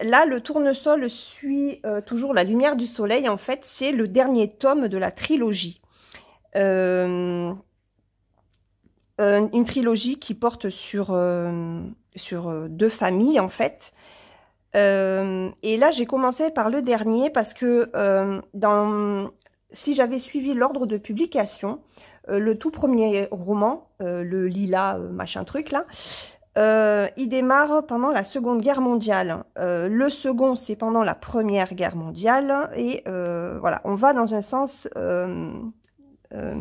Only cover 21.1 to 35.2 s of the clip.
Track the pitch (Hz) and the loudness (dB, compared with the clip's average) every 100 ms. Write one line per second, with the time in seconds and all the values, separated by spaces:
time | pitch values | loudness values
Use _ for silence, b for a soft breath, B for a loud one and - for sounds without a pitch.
21.1 | 214 339 269 202 - 202 294 b b b | -4 -2 0 -2 -4 -8 -8 b b b
22.1 | b - 202 214 220 320 311 277 240 220 | b -4 0 0 0 -2 -2 2 4 4
23.1 | 196 202 196 180 208 208 311 - - 185 | 2 -2 -6 -2 0 2 0 -10 -10 -6
24.1 | 175 175 190 185 185 196 185 196 190 180 | -4 -4 -2 -2 -2 0 2 0 -2 -6
25.1 | 185 185 190 185 277 302 277 359 B B | -8 -8 -8 -8 -8 -4 -4 -4 B B
26.1 | B B B _ - 220 220 214 208 202 | B B B _ 2 4 4 4 2 0
27.1 | - 254 262 254 269 294 302 302 240 262 | -2 -2 0 4 4 4 2 0 -2 0
28.1 | 254 196 277 240 240 226 269 254 240 214 | 0 -2 -4 0 0 2 2 2 2 2
29.1 | 196 180 165 - - 180 175 180 220 277 | 0 0 -4 -8 -6 -2 0 0 2 0
30.1 | 285 269 247 262 247 - 208 226 226 208 | 0 -2 2 2 0 -4 -4 0 2 2
31.1 | - - 233 214 202 185 180 170 170 160 | -2 -4 -2 0 0 0 -2 -4 -4 -8
32.1 | 160 214 262 277 277 302 233 240 254 - | -4 2 2 2 0 -2 -4 -4 -4 -6
33.1 | 185 175 170 175 - 170 - - 202 269 | -6 -4 -4 -6 -4 -2 -2 -4 2 4
34.1 | 254 226 214 202 262 269 - - - 175 | 4 2 -2 -4 -4 -4 -6 -12 -6 -2
35.1 | 180 | -2